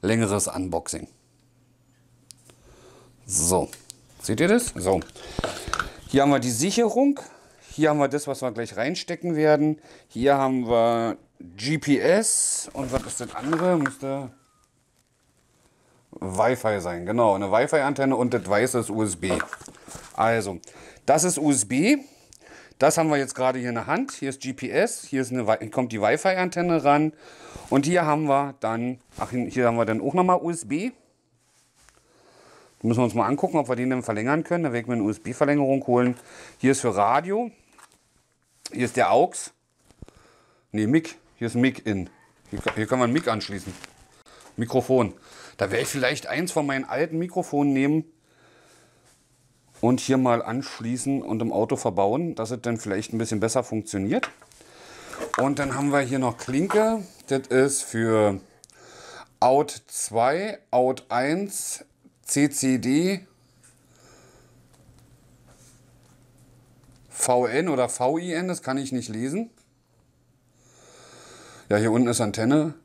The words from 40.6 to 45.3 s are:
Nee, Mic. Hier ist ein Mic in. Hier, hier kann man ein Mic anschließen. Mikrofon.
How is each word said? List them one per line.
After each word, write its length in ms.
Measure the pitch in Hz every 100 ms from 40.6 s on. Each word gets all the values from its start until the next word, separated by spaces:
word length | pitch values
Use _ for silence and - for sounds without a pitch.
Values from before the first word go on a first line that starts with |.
| _
Nee, 160 | 104 107
Mic. 280 | 156 160 - _ _
Hier 120 | 117
ist 80 | 113
ein 60 |
Mic 200 | 127 131
in. 260 | - 98 90 _ _ _ _
Hier, 120 | 101 - 107
hier 120 | 110
kann 120 | 131
man 100 | 120
ein 40 |
Mic 160 | 139 143
anschließen. 440 | 110 - 98 95 87 - _ _ _ - - - -
Mikrofon. 580 | 117 131 123 131 113 - -